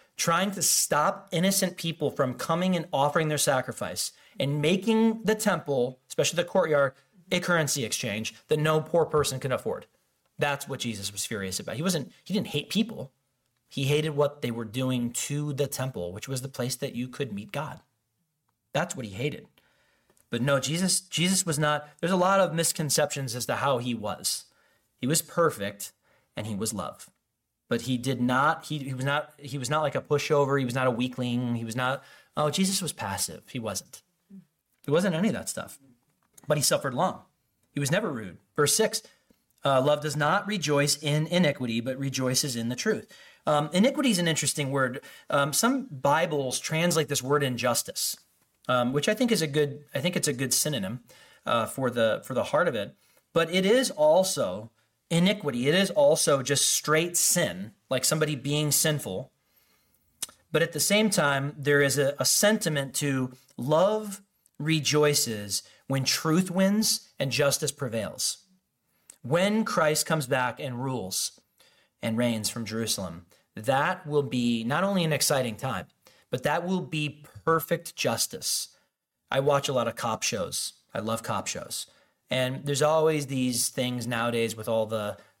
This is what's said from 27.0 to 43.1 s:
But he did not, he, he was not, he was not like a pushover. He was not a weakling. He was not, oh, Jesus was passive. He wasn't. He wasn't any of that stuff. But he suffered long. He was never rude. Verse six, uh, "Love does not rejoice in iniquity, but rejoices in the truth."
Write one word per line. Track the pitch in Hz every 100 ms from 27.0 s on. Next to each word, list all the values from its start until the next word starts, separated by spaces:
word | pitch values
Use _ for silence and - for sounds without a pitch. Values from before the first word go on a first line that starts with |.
| - _ _ _ _ _ -
But | 117
he | 131 123
did | 131 123
not, | 123 127 151 160 -
he, | 151
he | 131
was | 127 139
not, | 147 147 -
he | 143 143
was | 123
not | 151
like | 147 131
a |
pushover. | - 147 - 147 135 139
He | 127
was | 131
not | 127
a |
weakling. | 117 127 127 123 120 120 117
He | 113
was | 117
not, | 127 139 - - _ -
oh, | 151
Jesus | 147 190 196
was | 170
passive. | - 104 95 - 78 -
He | 127
wasn't. | 107 95 - - _ _ _ 196 - _ _ _ -
He |
wasn't | 156 196 160
any | 208
of |
that | 104 -
stuff. | - - - _ _ _ _ _ _ -
But | 151
he |
suffered | - 147 139
long. | 123 180 - - _ _ _ _
He | 147
was | 139
never | 180 214
rude. | 123 95 - _ -
Verse | 143
six, | - 220 - - _ _ _ _ _ 139
uh, | 131
"Love | 139 147
does | 151 151
not | 147 196 196
rejoice | 208 143 143 147 -
in | 147 151 156
iniquity, | 175 151 - 123 113
but | 113 135
rejoices | 139 131 127 131 143 117
in | 117
the | 123
truth." | 220 - -